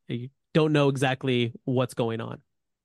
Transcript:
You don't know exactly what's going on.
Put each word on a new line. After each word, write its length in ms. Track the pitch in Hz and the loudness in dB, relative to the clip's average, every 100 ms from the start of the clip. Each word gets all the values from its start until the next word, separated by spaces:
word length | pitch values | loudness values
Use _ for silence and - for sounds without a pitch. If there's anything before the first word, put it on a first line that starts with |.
| - | -10
You 220 | 120 127 _ _ | -10 -10 _ _
don't 180 | 160 156 | 2 4
know 160 | 147 143 | 4 4
exactly 640 | 135 135 131 135 123 120 - | 2 0 0 0 0 0 -4
what's 300 | - 123 127 | -4 -2 -2
going 260 | - 117 113 | -2 -4 -4
on. 200 | 117 - _ _ _ _ | -8 -14 _ _ _ _